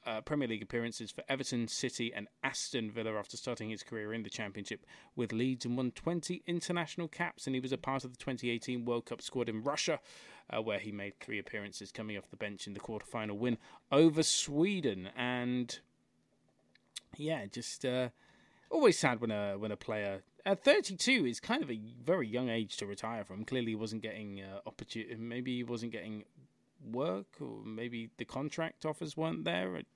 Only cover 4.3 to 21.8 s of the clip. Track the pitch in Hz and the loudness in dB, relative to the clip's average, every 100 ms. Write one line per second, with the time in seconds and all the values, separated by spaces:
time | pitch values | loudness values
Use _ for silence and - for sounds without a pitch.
4.3 | - 104 101 98 107 - - - - 117 | -6 -6 -6 -6 -8 -10 -20 -10 -2 0
5.3 | 113 127 127 120 123 127 - - 175 - | 2 2 0 0 0 0 0 0 0 -2
6.3 | 180 - 170 - 175 156 - 165 - 175 | -4 0 -2 0 0 0 -4 -6 -2 -4
7.3 | - - 131 127 131 - 135 127 123 - | -2 -2 0 0 -2 0 -2 -2 -6 -4
8.3 | 123 120 117 - 123 120 120 - 117 - | -2 0 0 0 -2 2 0 0 -8 -4
9.3 | 127 117 110 127 156 - 151 - - - | 0 0 0 0 2 2 0 -4 -20 -18
10.3 | - - 110 110 101 104 104 101 - - | -20 -4 -2 0 0 -2 -6 -8 -8 -6
11.3 | 107 - 107 101 - 98 - 107 101 - | -6 -4 -6 -6 -10 -10 -8 -6 -6 -8
12.3 | - 104 101 104 98 - 110 - 120 107 | -6 -6 -4 -8 -8 -6 -6 -4 -4 -2
13.3 | 101 123 117 - - _ 139 165 151 156 | 2 2 2 -2 -20 _ 10 10 10 4
14.3 | - - 143 190 196 139 95 92 127 123 | 4 2 4 4 4 2 0 -4 -2 0
15.3 | 123 123 123 120 - - _ _ _ _ | 0 2 0 0 -6 -12 _ _ _ _
16.3 | _ _ _ _ _ _ - - - 151 | _ _ _ _ _ _ -16 -14 -6 -2
17.3 | 156 101 123 - - 131 127 123 - - | -2 -2 -8 -8 -2 0 2 0 -4 -20
18.3 | - - _ - 330 254 - 143 117 117 | -20 -20 _ -2 8 8 8 4 4 2
19.3 | 104 101 101 107 101 - 107 101 98 - | 2 0 -2 -2 -2 -2 -2 0 -4 -10
20.3 | - 196 196 277 392 - 185 - 262 131 | -6 2 6 8 6 4 2 6 6 6
21.3 | 117 - 254 147 110 | 2 0 0 0 -4